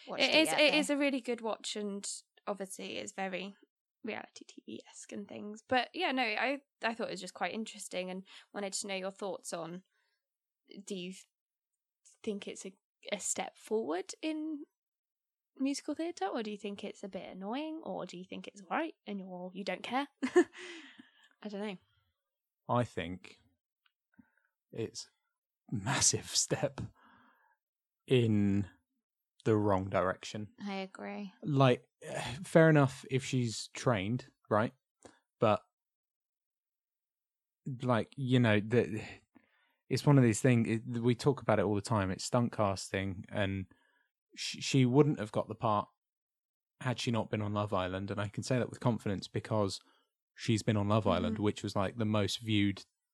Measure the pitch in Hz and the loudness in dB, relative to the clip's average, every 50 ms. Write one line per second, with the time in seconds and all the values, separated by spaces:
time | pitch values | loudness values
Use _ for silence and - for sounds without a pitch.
0 | - - 185 - - 254 254 302 320 294 311 294 302 285 285 302 294 285 294 277 | -12 -8 -2 0 2 4 6 6 6 4 4 4 4 6 4 4 2 2 2 2
1 | 285 277 269 262 - - 240 226 220 220 196 - - - - 220 208 202 196 202 | 2 2 0 -2 -2 -4 -4 -4 -4 -4 -6 -6 -6 -8 -8 -6 -6 -6 -6 -6
2 | 202 - - - - _ _ _ _ - 208 196 196 190 - - 190 185 - - | -8 -8 -10 -12 -14 _ _ _ _ -8 -6 -6 -8 -10 -10 -12 -10 -10 -8 -8
3 | - 208 - - 190 190 185 180 185 202 202 _ _ _ _ _ _ _ _ _ | -8 -8 -8 -6 -6 -4 -4 -6 -6 -8 -12 _ _ _ _ _ _ _ _ _
4 | - 214 - - - - - - - - - - - - 220 - - - - - | -10 -10 -8 -10 -10 -14 -16 -20 -20 -20 -20 -20 -16 -16 -16 -16 -16 -18 -20 -20
5 | - - 240 214 202 202 - 226 208 208 214 220 - - 262 254 240 - - 302 | -18 -14 -14 -14 -12 -12 -12 -12 -12 -12 -14 -14 -6 -2 0 0 0 -2 -4 -4
6 | 359 320 254 262 254 220 214 - 220 254 285 277 - _ _ _ - 226 226 - | -4 -2 0 0 0 0 0 0 0 -2 -2 -4 -8 _ _ _ -4 -4 -4 -4
7 | 208 180 170 185 185 180 - - 196 175 - 220 220 - - 208 - - - 180 | -6 -6 -6 -8 -10 -12 -8 -8 -6 -6 -6 -6 -8 -10 -12 -14 -12 -8 -6 -6
8 | 180 185 185 190 190 - - - - _ - 208 202 190 196 - - 202 196 190 | -6 -6 -8 -10 -12 -14 -18 -20 -20 _ -10 -8 -6 -6 -6 -6 -6 -6 -6 -6
9 | 185 196 190 - 208 190 170 - - - 190 170 165 165 175 185 - _ _ _ | -6 -6 -8 -6 -6 -6 -6 -8 -10 -10 -8 -8 -8 -8 -10 -12 -14 _ _ _
10 | _ _ _ _ _ _ _ _ _ _ _ _ _ - - - 202 - 208 185 | _ _ _ _ _ _ _ _ _ _ _ _ _ -20 -20 -16 -12 -10 -8 -8
11 | 175 180 190 - - _ _ _ _ _ _ _ _ _ _ _ _ _ _ _ | -8 -10 -12 -14 -18 _ _ _ _ _ _ _ _ _ _ _ _ _ _ _
12 | _ _ _ _ - 226 202 202 - - - - - 190 185 _ _ _ _ _ | _ _ _ _ -6 -6 -6 -6 -6 -10 -12 -12 -12 -14 -16 _ _ _ _ _
13 | - - 202 190 - - - - 185 - - - - - 214 220 226 285 320 370 | -10 -8 -6 -6 -4 -4 -4 -4 -6 -8 -10 -14 -6 -4 -2 -2 -2 -2 -4 -4
14 | 381 - - - - 311 311 311 311 320 311 285 302 - _ _ _ _ _ _ | -6 -8 -10 -8 -6 -4 -4 -4 -4 -6 -6 -8 -10 -14 _ _ _ _ _ _
15 | _ _ _ _ _ _ _ _ _ _ _ - 262 277 285 - - - 294 - | _ _ _ _ _ _ _ _ _ _ _ -2 -2 0 -2 -2 -4 -6 -4 -4
16 | 320 339 339 - 370 392 - 262 220 214 208 202 - 202 202 196 - 196 - - | -4 -4 -4 -4 -4 -4 -4 -4 -4 -6 -6 -8 -8 -8 -8 -8 -10 -10 -10 -10
17 | - 196 190 185 - - - 185 190 202 240 277 311 311 311 320 - - 185 170 | -12 -10 -10 -10 -10 -10 -12 -10 -8 -6 -6 -6 -6 -6 -8 -8 -8 -8 -6 -6
18 | 170 180 - 175 185 - 185 190 190 - - 196 190 165 196 269 320 320 - _ | -8 -8 -10 -14 -14 -12 -12 -12 -12 -14 -16 -16 -8 -4 -4 -2 -2 -4 -8 _
19 | _ - 202 196 185 190 180 180 180 185 185 185 202 190 185 - - - 240 262 | _ -10 -10 -8 -8 -10 -10 -10 -10 -10 -10 -8 -6 -6 -6 -6 -6 -4 -4 -4
20 | 285 - _ _ - 254 - 359 - - - - 359 359 339 330 294 - - - | -4 -4 _ _ -6 2 4 4 4 4 0 -14 -16 -16 -16 -16 -18 -20 -20 -20
21 | - _ _ _ _ _ _ _ - 208 208 196 208 214 190 180 _ _ _ _ | -20 _ _ _ _ _ _ _ -12 -10 -8 -6 -6 -6 -8 -10 _ _ _ _
22 | _ _ _ _ _ _ _ _ _ _ _ _ _ - 117 123 120 - - - | _ _ _ _ _ _ _ _ _ _ _ _ _ 0 2 2 2 0 -2 -6
23 | 82 85 90 92 - - - - _ _ _ _ _ _ _ _ _ _ _ _ | -6 -6 -6 -10 -12 -18 -20 -20 _ _ _ _ _ _ _ _ _ _ _ _
24 | _ _ _ - - _ _ _ _ _ _ _ _ _ - 120 110 - - - | _ _ _ -20 -20 _ _ _ _ _ _ _ _ _ -8 -8 -8 -8 -8 -12
25 | - - _ _ _ _ _ _ _ _ _ _ _ - - 104 92 123 135 - | -16 -16 _ _ _ _ _ _ _ _ _ _ _ -8 -6 -4 -2 -2 0 2
26 | - - - 85 - - - - - - 139 - - 135 - - 120 - - _ | 4 4 2 2 -2 -2 0 0 0 2 0 0 -2 -2 -4 -6 -10 -10 -10 _
27 | - - - - _ _ _ _ _ _ _ _ _ _ _ _ _ _ _ _ | -20 -20 -20 -20 _ _ _ _ _ _ _ _ _ _ _ _ _ _ _ _
28 | _ - 135 123 117 113 107 101 101 101 98 101 98 - - _ _ _ _ _ | _ 4 4 4 6 6 4 4 4 4 2 2 0 -2 -8 _ _ _ _ _
29 | _ _ _ _ _ _ _ _ - 127 110 107 104 104 98 92 95 98 98 95 | _ _ _ _ _ _ _ _ 0 2 4 4 4 4 2 2 2 0 0 2
30 | 87 92 92 - - - - 107 104 101 _ - 202 202 196 196 190 190 - - | 2 2 0 -4 -6 -10 -10 -10 -10 -12 _ -10 -8 -6 -6 -6 -8 -8 -10 -12
31 | 202 202 202 208 208 190 - _ - 156 143 135 135 127 123 - - _ _ _ | -12 -10 -10 -10 -12 -12 -14 _ -4 0 4 6 6 6 6 4 0 _ _ _
32 | - - - 143 - - 120 160 190 - - 170 160 160 156 147 139 135 - - | -12 -10 -8 -8 -6 -6 -8 -8 -2 4 6 8 8 10 8 8 6 4 2 -2
33 | - - 135 131 135 - - 127 123 113 104 - - - - - - 139 120 98 | -6 -2 -2 -2 -2 0 0 0 0 0 -2 -6 -10 -10 -10 -2 0 2 2 2
34 | 90 104 120 127 - - _ _ _ - 110 104 113 135 - _ _ _ _ _ | 2 0 -2 -4 -4 -8 _ _ _ 0 2 2 2 2 -2 _ _ _ _ _
35 | - - - _ _ _ _ - 123 110 104 - - _ _ _ _ _ _ _ | -20 -20 -20 _ _ _ _ 2 4 4 4 4 0 _ _ _ _ _ _ _
36 | _ _ _ _ _ _ _ _ _ _ _ _ _ _ _ _ _ _ _ _ | _ _ _ _ _ _ _ _ _ _ _ _ _ _ _ _ _ _ _ _
37 | _ _ _ _ _ _ _ _ _ _ _ _ - 156 131 117 131 127 127 110 | _ _ _ _ _ _ _ _ _ _ _ _ -10 -10 -8 -2 0 2 2 2
38 | - - - - 135 123 131 123 120 113 104 104 101 110 123 120 98 - 104 104 | 0 -2 -4 -4 0 4 6 6 8 8 6 6 4 4 4 2 2 2 0 -6
39 | - - - - _ _ _ _ _ _ _ _ _ _ _ _ _ - 131 131 | -8 -10 -14 -18 _ _ _ _ _ _ _ _ _ _ _ _ _ -2 -2 2
40 | - 147 143 135 123 117 104 - - 131 123 117 113 78 113 113 117 123 120 117 | 6 8 8 10 10 8 6 6 6 6 6 6 4 2 0 -2 -2 -4 -4 0
41 | 113 123 120 - - 147 135 135 - - 110 104 90 101 104 101 - - 117 107 | 2 2 2 2 2 2 2 2 2 2 4 4 4 2 2 0 0 0 2 2
42 | 95 92 92 - - - - 123 120 113 - - 107 98 95 95 - - - 98 | 2 0 -2 -4 -4 0 0 2 2 0 0 0 0 0 0 -4 -6 -4 -4 -4
43 | 95 98 92 90 107 - 104 104 101 95 98 95 92 - - _ _ _ _ _ | -2 -4 -6 -8 -10 -6 -4 -2 -2 0 -2 -4 -6 -8 -12 _ _ _ _ _
44 | _ _ _ _ _ _ - - - - - - - - - 135 127 120 123 147 | _ _ _ _ _ _ -14 -10 -8 -8 -8 -6 -2 2 4 4 4 6 6 6
45 | 151 143 151 - 104 107 - 110 - - 107 - - 110 104 104 - - _ _ | 6 4 2 -2 -4 -4 -4 -4 -4 -4 -4 -2 0 2 2 2 0 -4 _ _
46 | _ _ _ _ _ _ _ _ _ _ _ _ _ _ _ - - 131 117 - | _ _ _ _ _ _ _ _ _ _ _ _ _ _ _ -8 -4 -4 -4 -2
47 | - 123 117 110 - - - 107 104 104 104 104 104 101 101 95 92 90 92 95 | -2 -2 0 0 0 -2 -2 -2 -2 -2 0 -2 0 0 0 0 0 0 -2 -4
48 | 101 95 101 101 104 101 - - 101 - 131 123 110 - - - - 127 113 104 | -4 -4 -4 -4 -4 -4 -4 -4 -2 0 0 0 0 -2 -4 -2 0 0 0 0
49 | - 110 98 95 - - - 110 - - 113 107 101 95 - - - _ _ _ | -2 -4 -4 -4 -4 -6 -6 -6 -4 -2 0 0 0 0 -2 -6 -12 _ _ _
50 | _ _ _ _ _ _ _ - - - 117 101 - - 107 104 101 101 104 110 | _ _ _ _ _ _ _ -6 -2 0 0 2 2 0 0 2 2 2 2 2
51 | 98 104 87 87 90 90 110 104 101 104 - - - 101 - 104 98 92 - 120 | 4 4 2 2 2 0 -2 0 0 0 -2 -2 -4 -4 -2 -2 -2 -2 -2 -2
52 | 110 107 107 107 101 98 - - 117 110 107 104 101 101 95 - - - _ _ | -2 0 0 0 0 0 -2 -4 -2 0 2 4 4 2 2 -2 -6 -20 _ _
53 | _ _ | _ _